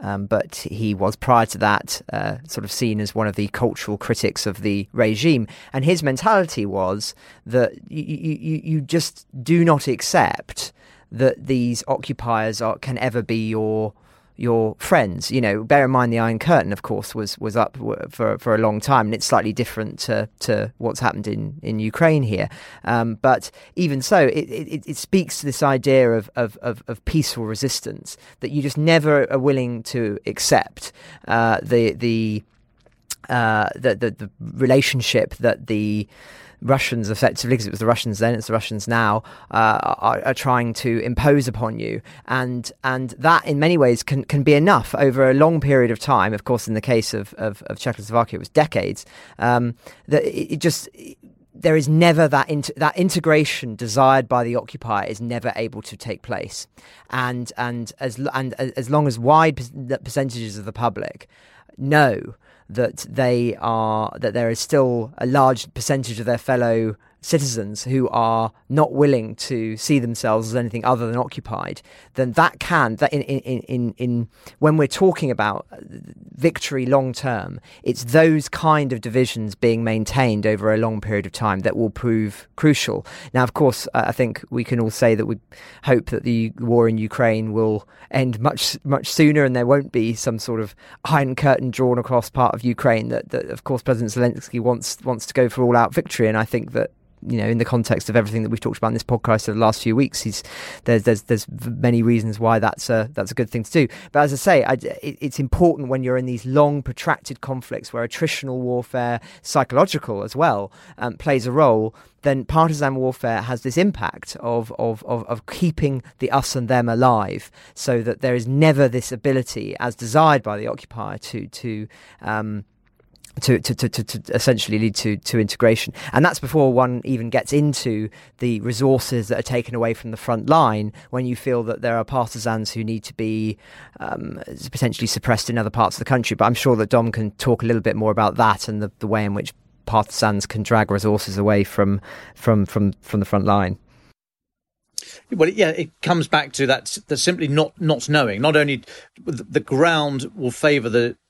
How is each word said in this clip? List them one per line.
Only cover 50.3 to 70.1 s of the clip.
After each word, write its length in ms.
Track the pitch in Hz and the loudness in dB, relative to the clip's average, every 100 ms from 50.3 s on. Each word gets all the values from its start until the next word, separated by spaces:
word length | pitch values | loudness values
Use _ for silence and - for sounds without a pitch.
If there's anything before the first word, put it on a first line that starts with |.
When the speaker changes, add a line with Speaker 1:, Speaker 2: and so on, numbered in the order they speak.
| - - | -4 -6
Speaker 1:
it 40 | 151 | -2
just, 300 | 170 - - - - - - _ _ | 0 -2 -6 -20 -20 -20 -20 _ _
there 220 | - 165 | -2 2
is 120 | 156 135 | 4 4
never 380 | 156 170 160 151 | 6 6 6 4
that 200 | 135 135 | 2 0
int-, 220 | 147 139 | -2 -4
that 200 | - 156 - | -2 0 2
integration 800 | 180 175 160 151 147 - 123 | 0 2 4 4 2 -2 -8
desired 520 | 104 117 113 131 135 117 | -8 -2 4 6 6 4
by 160 | 123 | 0
the 120 | 117 | 0
occupier 500 | 120 - - 117 101 | -2 -4 -8 -4 -2
is 140 | 101 104 | -2 -6
never 340 | 117 120 120 | -6 -4 -4
able 260 | 104 113 104 | -4 -6 -8
to 140 | - 101 | -14 -12
take 240 | 113 98 | -10 -10
place. 460 | - 104 - - - _ - - - | -8 -8 -8 -12 -16 _ -20 -20 -8
And, 420 | 127 123 123 120 - | -4 -4 -4 -8 -6
and 340 | 120 120 110 - | -6 -6 -10 -8
as 200 | 131 113 | -8 -6
l-, 100 | 139 | -4
and 180 | 131 131 | -4 -6
as 360 | 113 131 - 113 | -6 -6 -6 0
long 180 | 151 147 | 2 2
as 100 | 113 | 2
wide 400 | 120 156 160 135 | 4 6 6 2
per-, 400 | 120 143 127 131 | -8 -12 -8 -8
percentages 600 | 123 139 135 117 110 101 | -4 -4 -4 -6 -10 -10
of 60 | |
the 80 | 95 | -12
public 540 | - 120 101 - - - _ _ _ _ - | -4 -2 -2 -8 -12 -20 _ _ _ _ -8
know 580 | 135 151 135 98 - - _ _ - | 2 4 4 2 -8 -16 _ _ -8
that 360 | 104 120 - - | -2 -2 -4 -6
they 440 | - 127 123 120 - | 0 2 2 0 -2
are, 580 | 113 113 110 107 107 - | -2 0 0 -2 -4 -4
that 120 | 107 | -4
there 160 | 117 117 | 0 -2
is 80 | 113 | -2
still 560 | - 147 131 120 110 - | 0 2 4 0 -4 -4
a 80 | |
large 480 | 127 139 131 120 - | 0 4 4 2 -4
percentage 480 | - - 139 117 113 | -6 -2 -2 -4 -6
of 40 | |
their 120 | 117 117 | -4 -2
fellow 580 | - 127 117 113 110 104 _ _ | 0 0 2 2 0 -4 _ _
citizens 600 | - 156 135 117 101 104 | -2 0 0 -4 -6 -8
who 260 | 127 131 123 | -2 0 0
are 420 | 117 113 113 113 - - | 0 0 0 -2 -6 -2
not 260 | 143 135 | 2 2
willing 420 | 135 147 127 110 | 4 4 2 -2
to 420 | 113 - 123 110 110 | -10 -6 -4 -4 -4
see 220 | - 143 | 0 2
themselves 480 | 117 | 0